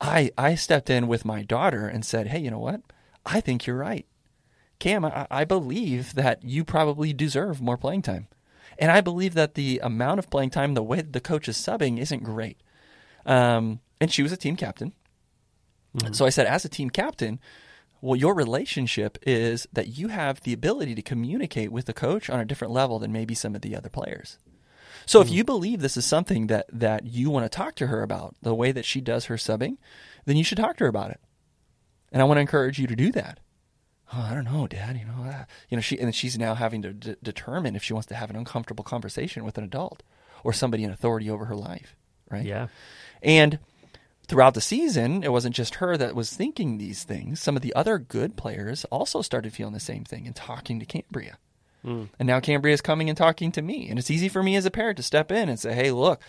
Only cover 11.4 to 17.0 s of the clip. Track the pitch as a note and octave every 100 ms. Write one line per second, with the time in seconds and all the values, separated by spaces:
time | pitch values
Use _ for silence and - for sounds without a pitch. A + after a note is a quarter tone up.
11.4 | - A2 - A3 C#3 A#2 D3+ C3+ A2+ A2
12.4 | A2 - _ _ _ - _ _ - C3
13.4 | A#2+ A#2 A2+ A2+ _ - E3 - C#3+ F3+
14.4 | C#3+ F3 - - F#3 - _ _ _ _
15.4 | _ _ _ _ _ C3 A2+ G#2 C3+ C3
16.4 | A2 D#3 D#3 - C3+ -